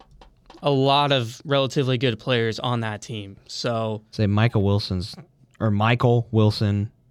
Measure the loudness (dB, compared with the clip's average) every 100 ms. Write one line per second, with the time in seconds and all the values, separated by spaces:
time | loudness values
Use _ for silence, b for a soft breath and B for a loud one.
0 | -20 -20 -20 _ -20 -6 0 2 2 2
1 | 2 0 -2 -8 -4 -2 0 -2 -2 0
2 | -2 -2 -2 -2 -2 -4 -4 -4 -4 -8
3 | -12 -12 -14 -18 -16 -8 -4 -4 -4 -6
4 | -8 -2 2 4 2 2 2 0 0 -4
5 | -6 -12 -20 _ _ -4 0 2 2 2
6 | 4 2 2 2 4 2 0 0 -2 _
7 | _